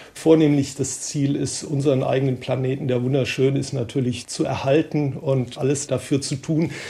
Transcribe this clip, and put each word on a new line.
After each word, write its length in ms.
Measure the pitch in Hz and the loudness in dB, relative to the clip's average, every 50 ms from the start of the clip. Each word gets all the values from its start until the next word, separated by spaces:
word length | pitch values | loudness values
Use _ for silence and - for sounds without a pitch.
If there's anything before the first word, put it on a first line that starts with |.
| - - | -20 -20
vornehmlich 640 | - - - 160 160 160 156 147 147 143 139 - - | -18 0 4 6 6 8 8 6 4 2 0 -2 -4
das 280 | - - - - - | -4 -4 -4 -4 -8
Ziel 340 | - - - 147 139 139 143 | -8 -6 -2 -2 0 0 0
ist, 260 | 147 139 135 - - | -2 -2 -4 -4 -8
unseren 400 | - - 147 139 139 151 131 131 | -6 -4 -4 0 2 2 2 2
eigenen 380 | 135 131 127 135 135 135 127 - | 2 0 0 0 2 0 -2 -2
Planeten, 480 | - - 127 131 131 127 135 - 139 123 | -2 -4 -2 0 0 -2 -2 -2 -2 -2
der 160 | 123 123 123 | 0 0 0
wunderschön 500 | 127 139 139 120 - - - 131 135 135 | 2 2 2 0 0 0 2 2 2 2
ist, 180 | 139 135 - | 0 -2 -2
natürlich 540 | - 131 117 113 - 143 123 123 120 - - | -4 -4 -4 -2 -2 -2 0 0 -2 -4 -8
zu 160 | - - - | -10 -6 -4
erhalten 680 | 156 135 131 - - 139 139 165 156 - - 147 147 139 | -2 -2 -2 -2 0 2 4 4 2 2 0 0 0 0
und 460 | - - - 139 135 131 120 123 - - | -2 -4 -2 0 0 0 0 -2 -4 -2
alles 280 | 131 135 147 139 - | 0 0 0 -2 -2
dafür 340 | - 131 123 - - 143 135 | -2 -2 -4 0 0 -2 -2
zu 140 | - - 147 | 0 -2 -6
tun, 380 | 135 - - 160 151 170 - - - - | -6 -2 -2 0 0 0 0 -2 -8 -12